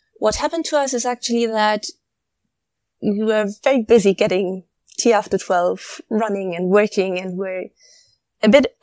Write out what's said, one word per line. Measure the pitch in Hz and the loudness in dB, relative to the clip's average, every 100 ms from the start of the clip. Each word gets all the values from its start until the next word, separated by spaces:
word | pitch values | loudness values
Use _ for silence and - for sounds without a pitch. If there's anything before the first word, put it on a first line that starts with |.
| _ - | _ -4
what | 214 214 | -2 0
happened | 294 339 311 | -2 -4 -2
to | 302 | -2
us | 269 | -2
is | 247 247 | -4 -4
actually | 240 - 233 233 | -6 -2 -2 0
that | 220 214 214 - - _ _ _ _ _ _ _ _ _ _ | 0 0 0 -6 -16 _ _ _ _ _ _ _ _ _ _
we | - 202 | -4 -2
were | 220 214 208 208 | 0 0 -2 -2
very | 262 269 | 0 0
busy | 220 233 196 | 4 4 4
getting | 190 208 185 185 190 - _ _ - | 2 0 0 -2 -6 -12 _ _ -2
Tea | 233 | 2
After | 214 - 196 | 2 0 -4
Twelve | - 180 180 185 - - - | -2 0 0 -4 -10 -16 -6
running | 220 220 196 190 170 | -4 -2 -4 -6 -4
and | 180 | 2
working, | 202 208 - 190 180 | 2 2 0 -2 -4
and | 190 180 | -6 -8
we're | 190 185 - _ _ _ _ _ _ _ | -6 -8 -10 _ _ _ _ _ _ _
a | 220 | 6
bit | 277 262 - | 6 4 2